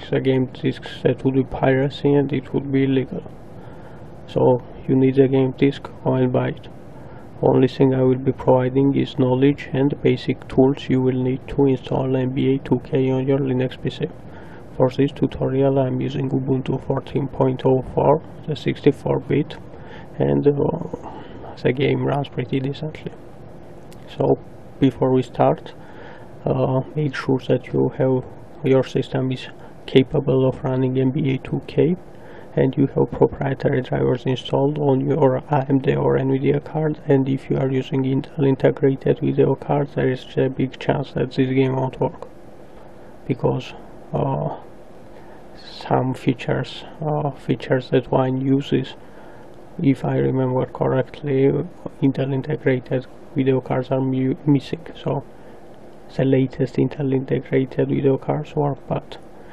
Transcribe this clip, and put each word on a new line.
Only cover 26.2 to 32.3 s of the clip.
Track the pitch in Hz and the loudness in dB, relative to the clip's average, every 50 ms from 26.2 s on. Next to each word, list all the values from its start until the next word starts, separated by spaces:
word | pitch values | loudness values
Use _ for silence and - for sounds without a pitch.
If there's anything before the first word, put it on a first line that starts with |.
| - - - - - | -18 -18 -18 -6 -2
uh, | 151 143 135 127 120 131 131 123 - - | -2 0 2 2 2 0 0 -2 -2 -4
make | 151 151 143 131 | -2 -2 -2 -2
sure | - - - 135 127 - - | -4 0 0 0 0 2 2
that | 135 127 - - - | 0 0 0 -2 0
you | 139 135 131 - - | 0 0 0 0 0
have, | 131 131 131 127 123 - - - - - - - - | 2 2 2 0 0 -4 -12 -16 -18 -18 -14 -4 2
your | 135 131 131 127 | 4 4 4 4
system | - - 139 127 - - 135 131 131 131 | 2 0 -2 -2 0 -2 -2 -2 -2 -2
is | 127 - - - - - - - - - | -4 -8 -12 -16 -18 -18 -18 -18 -16 -10
capable | - - 135 131 - - 147 135 - 139 131 131 131 | 2 4 4 4 4 2 0 0 2 2 2 2 2
of | 127 - - | 0 -2 -2
running | 135 131 131 131 127 127 131 | -2 0 0 0 0 2 2
N | 131 131 | 2 2
B | 127 156 151 135 131 | 0 0 0 0 -2
A | 127 | -2
two | - - - 139 - - | -2 -4 -6 -6 -6 -2
K, | - - 135 135 139 - - - - - - - | 0 2 2 2 2 0 -4 -10 -18 -18 -18 -18